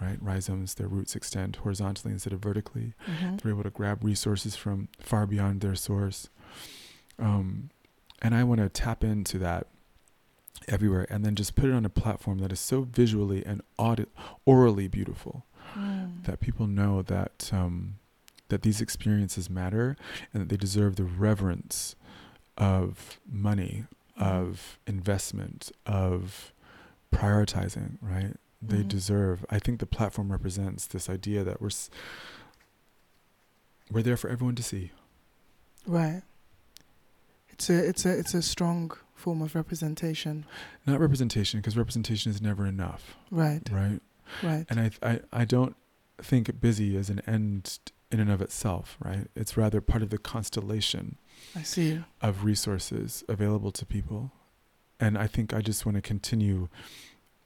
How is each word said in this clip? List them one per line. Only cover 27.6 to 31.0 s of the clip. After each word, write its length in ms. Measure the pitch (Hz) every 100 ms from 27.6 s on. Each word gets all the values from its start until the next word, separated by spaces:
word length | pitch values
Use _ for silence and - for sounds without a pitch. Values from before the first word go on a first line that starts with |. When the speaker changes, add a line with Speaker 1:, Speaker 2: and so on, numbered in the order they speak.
| 92 - 104 -
Speaker 1:
right? 340 | 107 92 98 - _ -
They 180 | 110 101
Speaker 2:
Mm-hmm. 100 | 98
Speaker 1:
deserve, 580 | 101 92 101 95 90 -
I 120 | 101
think 180 | - 117
the 80 | -
platform 460 | - 104 - 98
represents 540 | 95 95 95 98 95 -
this 200 | 95